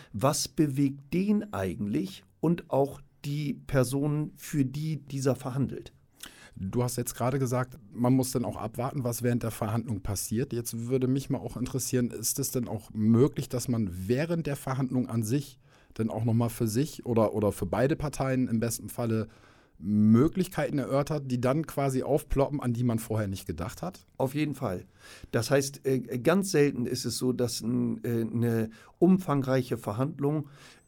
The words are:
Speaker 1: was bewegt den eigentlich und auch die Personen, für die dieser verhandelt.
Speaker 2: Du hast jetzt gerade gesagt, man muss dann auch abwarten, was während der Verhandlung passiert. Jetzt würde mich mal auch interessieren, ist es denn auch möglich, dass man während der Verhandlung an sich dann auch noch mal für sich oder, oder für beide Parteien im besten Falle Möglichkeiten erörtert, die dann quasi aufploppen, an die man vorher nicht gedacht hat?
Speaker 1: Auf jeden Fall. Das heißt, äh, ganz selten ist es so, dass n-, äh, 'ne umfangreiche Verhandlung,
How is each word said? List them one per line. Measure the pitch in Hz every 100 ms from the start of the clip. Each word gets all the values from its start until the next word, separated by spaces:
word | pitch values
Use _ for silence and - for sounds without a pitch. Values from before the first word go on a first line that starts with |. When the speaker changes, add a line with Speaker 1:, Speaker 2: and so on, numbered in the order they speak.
| -
Speaker 1:
was | 104 135 147 -
bewegt | - 151 135 143 139 -
den | 170 202 208 208
eigentlich | - 95 85 101 135 190 - - _
und | 160 170 -
auch | 131 139 139 - _
die | 143 143 147
Personen, | - - 139 123 139 147 147 151
für | - - 156
die | 131 143 156 151
dieser | - 139 135 123
verhandelt. | 135 123 123 - - _ _ _ - - - -
Speaker 2:
Du | 95 120
hast | 123 123
jetzt | 123
gerade | - 120 139
gesagt, | 131 123 127 - -
man | - 120
muss | 131 127
dann | 131
auch | 104 -
abwarten, | 113 117 123 147
was | 123 117
während | 120 120
der | 113
Verhandlung | - 110 117 110 104
passiert. | - 98 - 107 139
Jetzt | 117 117 113 117
würde | 131 127
mich | 135 135
mal | 131
auch | 98 -
interessieren, | - 131 - 127 120
ist | - 110 -
es | 135
denn | 131 120
auch | 104 -
möglich, | 110 107 117 143 - -
dass | 123 117
man | 117 104 87 92
während | 120 160 170 147
der | 135
Verhandlung | - 131 131 123 123
an | 117
sich | 110 135 147 - _ - _
dann | - 110
auch | 110
noch | 117
mal | 113 117
für | 117 117
sich | 107 151 - -
oder, | 113 107
oder | 107 104
für | 98 95
beide | 98 131 151
Parteien | 147 - 135 131 127
im | 113
besten | 113 - 101
Falle | - 120 110 107 - - - _ _
Möglichkeiten | 82 104 107 113 151 175 175 - 147 147
erörtert, | 113 135 143 151 135
die | 123
dann | 123 139 156
quasi | - 139 131
aufploppen, | - 147 - 127 131 139
an | 123
die | 117
man | 123 113
vorher | 113 110 104
nicht | 98 -
gedacht | 90 92 -
hat? | 165 196 - _
Speaker 1:
Auf | 135
jeden | 143 151
Fall. | 135 123 92 - _ - - -
Das | 117 117
heißt, | 139 139 -
äh, | 135 135 - 123
ganz | 120 185 196
selten | 156 147 - 120
ist | 123
es | 123 117
so, | 127
dass | 123 120 -
n-, | 113 123 120 113
äh, | 120 117
'ne | 113 117 117 113 110 - - -
umfangreiche | 175 185 185 143 131 131 127 117
Verhandlung, | - 104 131 139 143 156 143 - - -